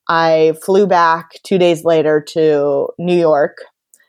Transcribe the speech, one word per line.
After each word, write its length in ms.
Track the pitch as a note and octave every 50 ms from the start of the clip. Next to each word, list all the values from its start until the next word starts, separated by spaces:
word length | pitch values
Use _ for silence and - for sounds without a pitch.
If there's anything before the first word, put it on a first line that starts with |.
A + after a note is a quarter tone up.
| _ -
I 460 | E3+ E3 E3 E3 D#3+ D#3+ D#3+ D#3+ D#3 - -
flew 220 | G3 F#3+ G3 G#3
back 460 | F3+ F#3 E3+ E3+ E3 E3 E3+ - - - -
two 160 | - - G3+ F3+
days 260 | F3+ F3 E3+ D#3 D#3
later 360 | E3 E3 D#3+ D3 D#3 D3+ D3+ D3+ -
to 600 | - E3 D#3 D#3 D3+ C#3+ C#3+ C#3+ C#3 C#3 - - - -
New 200 | E3+ F3 F3 F3
York. 400 | E3+ D#3 D3+ C#3+ D#3 F3+ - - - - _ _ _ _ _ _ _